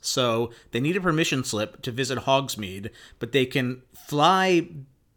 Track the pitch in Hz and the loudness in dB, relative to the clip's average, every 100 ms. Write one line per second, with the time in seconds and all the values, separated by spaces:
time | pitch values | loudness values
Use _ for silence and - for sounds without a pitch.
0 | - 135 123 113 117 - - 117 143 190 | -4 0 0 0 -2 -6 -6 -2 0 0
1 | 180 160 160 139 - 104 107 - 131 117 | 0 2 0 -2 -2 -2 -4 -6 -8 -4
2 | 127 123 135 135 135 110 98 98 104 - | -4 -2 2 2 2 -6 -8 -10 -12 -14
3 | - - 117 139 127 143 123 127 _ - | -20 -12 0 0 2 0 -2 -6 _ -20
4 | - 147 160 190 185 175 - 151 135 _ | -4 4 4 6 4 2 0 -12 -18 _
5 | _ | _